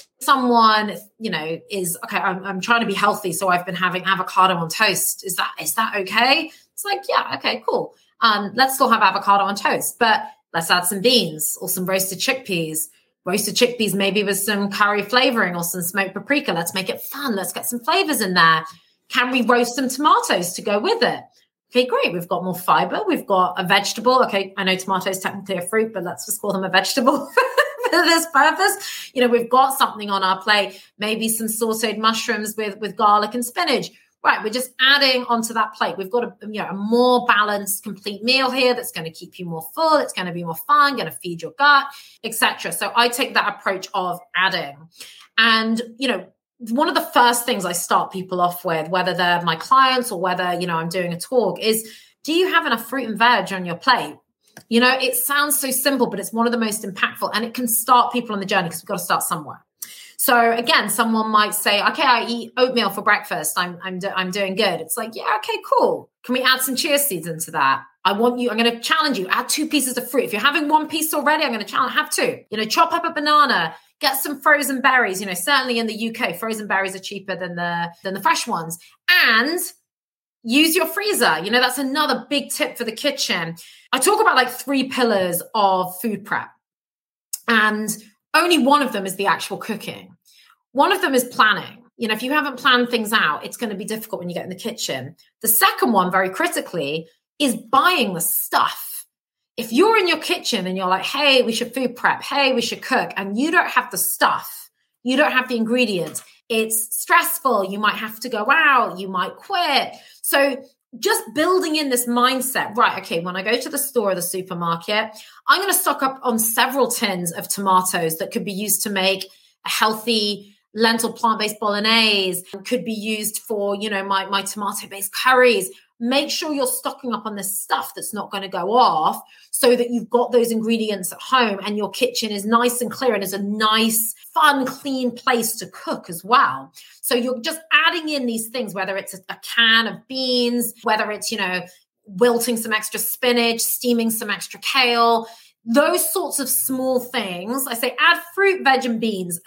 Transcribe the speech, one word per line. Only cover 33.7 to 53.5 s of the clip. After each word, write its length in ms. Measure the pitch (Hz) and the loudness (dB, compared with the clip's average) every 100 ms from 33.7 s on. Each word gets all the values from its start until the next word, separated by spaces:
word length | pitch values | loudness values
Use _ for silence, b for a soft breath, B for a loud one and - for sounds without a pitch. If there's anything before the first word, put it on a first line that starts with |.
| 233 170 b b b | 0 -2 b b b
Right, 200 | - 262 | 0 0
we're 60 | 208 | 0
just 220 | 240 - - | -4 -4 0
adding 440 | 262 285 269 254 240 | 4 4 4 2 0
onto 280 | 233 226 | -2 0
that 220 | 226 214 - | -2 -4 -2
plate. 200 | 208 175 | -4 -4
We've 120 | 185 | -4
got 140 | 240 | -2
a, 100 | - - | -4 -8
you 200 | 208 208 | -10 -8
know, 60 | 160 | -6
a 60 | |
more 520 | 190 202 233 254 247 240 | -6 0 4 6 4 4
balanced, 560 | 214 214 202 202 - | 2 2 0 -4 -8
complete 400 | 214 185 208 202 | -8 -10 -10 -4
meal 260 | 226 262 262 | 0 2 2
here 240 | 254 247 | 2 2
that's 180 | 240 - | 2 -4
gonna 200 | 175 160 | -8 -10
keep 280 | - 180 - | -12 -18 -12
you 60 | 175 | -10
more 200 | 165 - - | -10 -8 -2
full. 220 | 320 294 | 2 4
It's 140 | 240 | 2
gonna 220 | - 180 | -4 -6
be 100 | 175 | -6
more 120 | 170 160 | -8 -6
fun, 420 | - 294 285 247 | 0 4 4 2
gonna 140 | 165 | -6
feed 300 | - 180 165 | -8 -10 -8
your 100 | - - | -8 0
gut, 280 | 285 285 - B B B | 4 4 2 B B B
et 100 | 220 | -10
cetera. 380 | 220 220 - 196 | -2 0 0 -6
So 200 | - 202 | -6 -2
I 160 | 233 240 | 2 2
take 260 | 262 247 214 | 2 -2 0
that 200 | 196 202 | 0 -2
approach 320 | 214 190 - | -4 -4 -4
of 260 | 208 180 175 - 180 | -4 -2 -4 -6 0
adding. 400 | 190 175 143 147 160 B B B B - | 0 0 -6 -10 -20 B B B B 2
And, 440 | 226 220 226 226 233 - | 4 4 2 -2 -4 -4
you 100 | 269 | -2
know, 160 | 190 175 _ _ _ | -2 -6 _ _ _
one 320 | 226 240 330 | -4 0 2
of 60 | 339 | 0
the 60 | |
first 440 | 330 285 240 233 - | 2 4 4 4 0
things 180 | 202 | -2
I 100 | 180 | -2
start 380 | 175 - 196 160 | -4 0 0 0
people 300 | 190 180 180 | -6 -6 0
off 240 | 175 170 185 | 0 0 -4
with, 240 | 160 160 | -4 -2
whether 240 | 180 180 | -2 0
they're 300 | 175 175 175 | 0 2 2
my 120 | 170 160 | 2 -2
clients 560 | - 262 262 262 247 | 2 4 6 4 -2
or 80 | 180 | -2
whether, 400 | 185 180 180 175 | -2 0 0 -2
you 60 | 175 | 0
know, 100 | 165 | -2
I'm 140 | 165 | -2
doing 240 | 185 175 | -2 -4
a 60 | 170 | -6
talk, 400 | - 254 196 170 | -2 0 0 0
is, 260 | 220 220 - B B B | 0 0 -2 B B B
"Do 100 | - | -2
you 180 | 339 370 | 2 2
have 140 | 330 302 | 2 2
enough 240 | 226 - | -2 -4
fruit 180 | 269 226 | -6 -4
and 100 | 190 | 2
veg 360 | 233 226 175 | 4 4 0